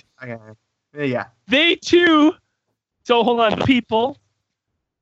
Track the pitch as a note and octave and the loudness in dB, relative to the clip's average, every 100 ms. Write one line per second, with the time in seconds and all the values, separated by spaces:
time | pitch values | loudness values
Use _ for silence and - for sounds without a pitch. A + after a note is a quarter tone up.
0 | - _ B2+ A2+ G#2+ A2 _ _ _ D3 | -18 _ -18 -16 -18 -20 _ _ _ -8
1 | C#3+ A#2 - _ - C4+ E4+ F4+ - F4 | -4 -4 -8 _ -4 0 0 -2 0 2
2 | F4 D4+ D#4 - _ _ _ _ _ _ | 4 4 2 -2 _ _ _ _ _ _
3 | - A#3+ A3+ A#3 A3 F3 - B3 - A3 | -2 0 0 0 0 0 0 0 0 -4
4 | B3+ - _ _ _ _ _ _ _ _ | -4 -8 _ _ _ _ _ _ _ _